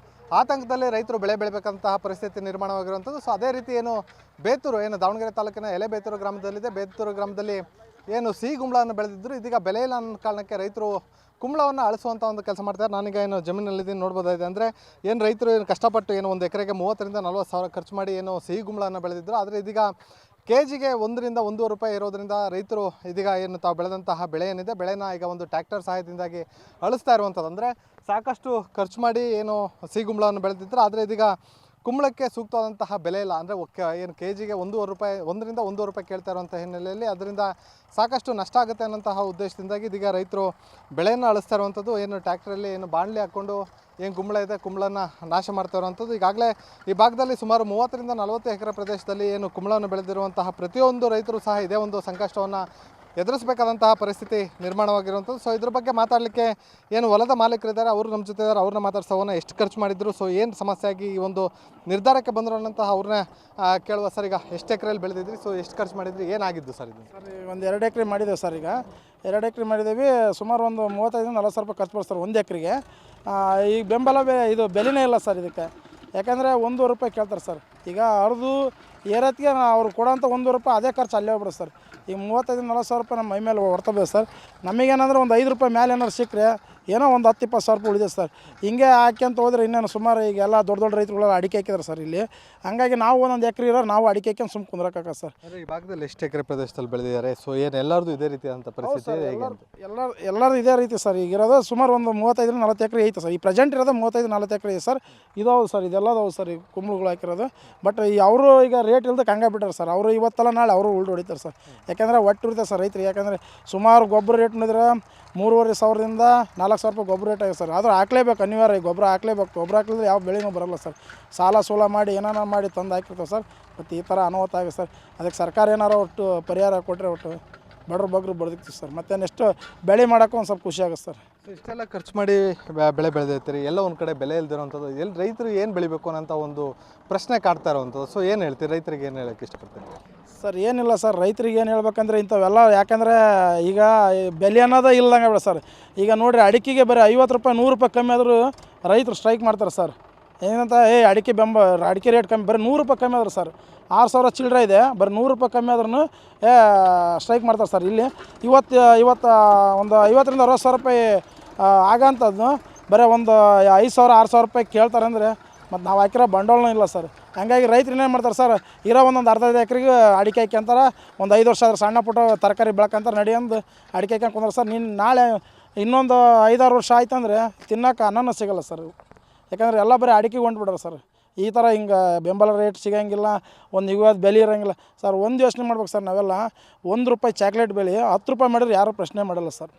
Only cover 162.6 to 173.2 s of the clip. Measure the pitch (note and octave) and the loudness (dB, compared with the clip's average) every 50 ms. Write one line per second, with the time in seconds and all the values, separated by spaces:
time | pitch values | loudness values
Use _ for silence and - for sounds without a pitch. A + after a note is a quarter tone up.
162.6 | - - - - - - G3+ A3 A#3+ A3+ A#3 A#3 A#3 A3 A3 G#3+ G#3 G#3 G3+ G3 | -4 -12 -20 -20 0 4 6 8 8 8 6 4 6 6 8 8 8 8 8 8
163.6 | G3 G3 F#3+ G3 A#3 B3+ - B3+ B3 B3 A#3 A3 A3+ - B3 A#3 A3+ G#3+ - B3 | 8 8 8 8 6 6 6 6 8 10 10 8 8 8 6 4 4 4 0 -2
164.6 | A3 - - G#3+ A3+ A#3 A#3 A#3 A3 A#3 A#3 G#3+ G#3 A3 A3 - - - - - | -2 0 2 4 4 4 4 2 0 0 0 0 0 0 -2 -4 -10 -20 -20 -20
165.6 | - - F#3+ F3+ F3+ F#3 G3 G3+ G3+ G3 B3 B3 B3 G#3 F#3 F#3+ G3+ A3 A#3+ A#3+ | -12 -10 -10 -6 -2 0 4 4 4 4 4 4 4 4 4 2 4 4 4 4
166.6 | A#3+ A#3 A3 G#3+ G3+ E3+ - F3+ E3 D3+ - - - - - F#3 G3+ A3+ B3 B3+ | 4 2 2 2 2 0 0 -4 -8 -8 -14 -20 -20 -12 -8 -6 0 2 4 4
167.6 | B3+ A3 A#3 B3+ B3+ C4 B3+ C4 C4+ C4 B3 B3 A#3 A#3+ G3 - B3+ A#3+ A3 F#3 | 6 6 6 4 4 2 0 0 0 2 0 0 0 0 2 2 2 4 2 0
168.6 | - - - - - G#3 A#3 C4 C4 C4 B3+ B3+ A#3+ A3+ A3 A3 A#3+ A#3+ A#3+ A#3+ | -2 -8 -18 -8 -2 4 6 6 6 6 4 4 4 2 4 4 4 4 4 2
169.6 | A3+ - B3 B3+ C4 C4 B3+ A#3+ A3 G#3 G3 F#3+ G3+ G#3+ G#3 A#3+ A3+ G#3 A3+ A3 | 2 2 0 2 4 4 6 8 8 8 6 6 2 2 2 0 0 0 0 -2
170.6 | A3 A3+ A#3+ B3+ C4+ B3+ - - - - - - G3 G3 G#3 A3+ A3+ A#3+ A3 - | 2 4 6 6 6 6 4 -2 -10 -18 -6 -4 2 6 6 8 8 6 6 6
171.6 | A#3+ A3+ G#3+ - G#3 G#3 A3+ A#3 G3+ A3+ G#3+ A#3 A#3 A3+ G#3+ - - G3+ G3 - | 4 4 4 2 0 2 2 0 0 2 2 4 4 4 4 4 2 2 2 2
172.6 | A3+ A3 G3+ G3+ G#3+ G#3 A3 G#3+ G#3 A#3 G#3 G#3 | 0 2 4 2 2 2 2 -2 -2 0 0 0